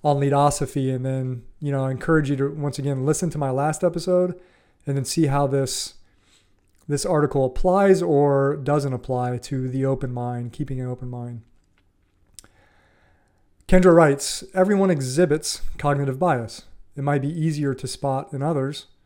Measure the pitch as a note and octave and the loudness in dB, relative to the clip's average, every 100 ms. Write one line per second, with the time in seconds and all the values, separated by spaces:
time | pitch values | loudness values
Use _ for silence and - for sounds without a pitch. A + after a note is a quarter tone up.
0 | D3 C#3 C#3 C#3 C#3+ - C3+ C#3+ C3 B2+ | 0 2 2 4 2 0 -4 -2 -2 -2
1 | C3 C3 B2+ B2 - - D3 C#3 C3+ B2+ | -4 -4 -6 -8 -12 -10 -4 -2 -4 -4
2 | - D#3+ C#3+ C3+ C#3 D#3 C#3+ C#3+ C#3 C3 | 2 2 2 -2 -2 -4 -6 -4 -4 -2
3 | C3+ D#3 F3 D#3 C3+ C3 D3+ D3 F3+ E3+ | -2 -2 -2 -4 -2 0 -2 0 -2 -2
4 | F#3 F3+ F3+ F3 _ _ _ _ - C#3 | 0 0 0 -4 _ _ _ _ -6 -4
5 | B2+ - D3 C#3+ C#3 C#3 C3 - - - | -2 0 2 2 0 0 -2 -6 -10 -14
6 | - _ _ _ _ _ _ _ - C#3+ | -20 _ _ _ _ _ _ _ -6 -4
7 | - D#3 D3 C#3 C3 - F#3 F#3+ G3 F#3 | 0 2 2 0 0 2 2 4 6 4
8 | F3 C#3+ C#3+ C#3 C#3 D3+ C3+ D3 C#3 B2 | 4 4 4 4 2 -2 0 0 0 -6
9 | B2+ B2+ B2 B2 - C3+ B2+ C3+ C3+ C3+ | -4 -4 -2 -6 -6 -6 -4 -2 -2 -2
10 | B2+ B2 B2 A#2+ A#2+ - C#3 C3 B2+ B2 | -4 -6 -6 -8 -10 -8 -8 -6 -8 -8
11 | B2 B2 A#2+ A#2 - _ _ _ _ _ | -10 -10 -12 -14 -18 _ _ _ _ _
12 | _ _ _ - _ _ _ _ _ _ | _ _ _ -20 _ _ _ _ _ _
13 | _ _ _ _ _ _ - F#3 F#3 E3+ | _ _ _ _ _ _ 4 8 10 8
14 | D#3 C#3 - - - F#3 F#3+ G3+ G3 D3 | 8 4 -2 -8 -6 0 2 4 2 2
15 | B2+ C#3+ E3+ D#3 - - - - D3 C#3 | 0 0 2 2 -2 -4 -4 -2 -2 0
16 | C#3 C3 F3+ B2+ A2+ - - - - C#3+ | -2 -2 0 0 -4 -12 -20 -20 -18 -6
17 | C#3 C#3+ C#3 E3 D#3+ D3+ C#3+ C3+ B2+ - | -2 -2 -2 -2 -2 -2 -4 -4 -8 -6
18 | C#3 C3 - C3+ D3 D3+ C3+ D3+ - _ | -4 -4 -6 -6 -2 -2 -4 -6 -16 _